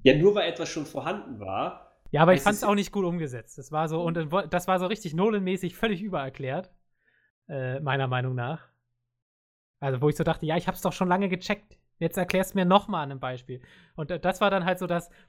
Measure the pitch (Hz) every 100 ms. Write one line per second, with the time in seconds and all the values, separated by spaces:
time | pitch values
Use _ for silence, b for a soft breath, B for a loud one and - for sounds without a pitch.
0 | 131 147 190 208 165 170 160 160 143 143
1 | 147 - - 110 95 98 151 - - _
2 | - 147 165 185 202 208 214 202 196 202
3 | 175 175 151 123 - - 131 151 160 160
4 | 170 165 151 185 160 175 180 185 185 214
5 | 165 160 208 208 185 190 170 - 226 180
6 | 208 165 135 - 131 151 185 _ _ _
7 | _ _ _ _ - 143 127 135 147 139
8 | 135 127 127 123 120 160 - _ _ _
9 | _ _ _ _ _ _ _ _ 139 127
10 | 147 156 165 - 156 170 - - 185 -
11 | 180 185 202 180 - 202 _ _ _ _
12 | 165 196 175 185 190 196 180 190 190 180
13 | 139 135 131 127 - 123 B B B -
14 | 151 175 180 190 202 196 175 185 175 170
15 | - b